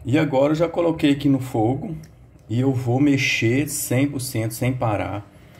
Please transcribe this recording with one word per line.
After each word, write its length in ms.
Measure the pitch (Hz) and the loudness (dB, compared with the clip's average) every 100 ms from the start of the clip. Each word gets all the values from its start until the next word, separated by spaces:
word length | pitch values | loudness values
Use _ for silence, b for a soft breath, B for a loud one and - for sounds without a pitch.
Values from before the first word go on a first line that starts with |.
| 117 | 0
E 120 | 147 | 0
agora 360 | 151 131 143 | 2 2 2
eu 20 | 156 | 2
já 120 | 165 | 0
coloquei 440 | 175 170 160 147 | 0 0 2 2
aqui 180 | 139 143 | 2 2
no 100 | 135 | 0
fogo. 560 | - 117 110 139 - 160 - - - - - | 0 0 0 0 -6 -10 -14 -20 -20 -20 -4
E 100 | 117 | 0
eu 120 | 135 | 0
vou 260 | 120 117 127 | 0 0 2
mexer 680 | 147 135 - - 113 131 151 | 4 2 0 0 2 0 -2
cem 400 | - - 127 143 | -6 -2 0 0
por 140 | 143 | -2
cento 320 | 127 - 113 | -6 -4 -4
sem 200 | - 127 | -2 -4
parar. 560 | 131 117 98 92 101 - B B | -2 -2 -2 -4 -8 -12 B B